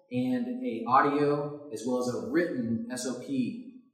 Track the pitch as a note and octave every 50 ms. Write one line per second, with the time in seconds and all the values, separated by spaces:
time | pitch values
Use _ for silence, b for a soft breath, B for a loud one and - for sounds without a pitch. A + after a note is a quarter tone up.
0 | _ _ B2 B2 B2+ B2+ B2+ A#2+ A#2+ B2+ A#2+ B2+ B2+ A#2+ A2+ A2 A2+ A#2+ B2+ C#3
1 | C#3+ C#3+ C#3+ D3 D3 C#3+ D3 D3 D3 D3 - - - - A2 G#2+ A#2 B2+ B2 B2
2 | A#2+ B2 A2+ G#2 G2+ A2+ C#3+ F3 F3 D3+ C#3 B2+ A2+ A2+ A2+ A2 - B2 B2 -
3 | C3 C3 A#2 - - C#3+ C#3 B2+ A#2 - - - - - - - - _